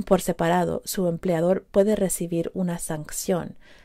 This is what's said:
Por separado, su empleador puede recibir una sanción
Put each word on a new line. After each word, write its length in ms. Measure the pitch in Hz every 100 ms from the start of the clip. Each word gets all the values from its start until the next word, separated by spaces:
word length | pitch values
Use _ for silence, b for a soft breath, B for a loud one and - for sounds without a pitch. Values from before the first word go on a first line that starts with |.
| -
Por 160 | 185
separado, 600 | - 175 165 175 170 165
su 240 | - - 180
empleador 560 | 165 185 165 170 190 -
puede 240 | 208 202 208
recibir 560 | 190 - 170 170 170
una 260 | 185 180 170
sanción 760 | - 156 147 - - 180 - - B B